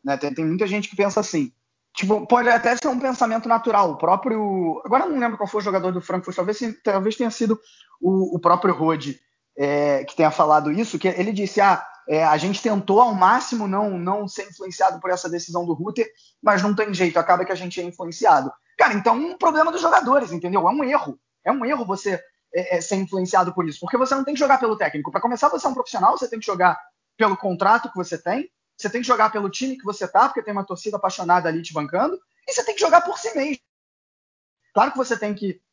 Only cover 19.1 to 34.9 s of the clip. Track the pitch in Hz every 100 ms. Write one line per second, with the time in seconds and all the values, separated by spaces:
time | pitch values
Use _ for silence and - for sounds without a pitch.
19.1 | 233 330 359 339 302 320 330 339 - 247
20.1 | 277 214 170 175 196 170 269 262 285 -
21.1 | - _ _ 180 269 233 285 202 190 202
22.1 | 175 _ _ _ 175 180 175 170 196 190
23.1 | 196 180 190 175 180 165 143 175 247 254
24.1 | 277 269 277 285 262 233 214 160 156 151
25.1 | 190 240 247 285 294 - 262 - 214 196
26.1 | 508 254 226 220 185 180 156 - _ _
27.1 | - 214 190 196 175 190 233 - 185 175
28.1 | 165 175 240 339 _ _ - 208 233 247
29.1 | 226 214 214 196 - 262 262 196 208 180
30.1 | 196 269 - 214 202 196 180 214 202 -
31.1 | - 175 180 165 165 165 156 143 175 294
32.1 | 370 _ _ - 494 453 415 359 330 359
33.1 | - 453 320 285 269 _ _ _ _ _
34.1 | _ _ _ _ _ _ 202 262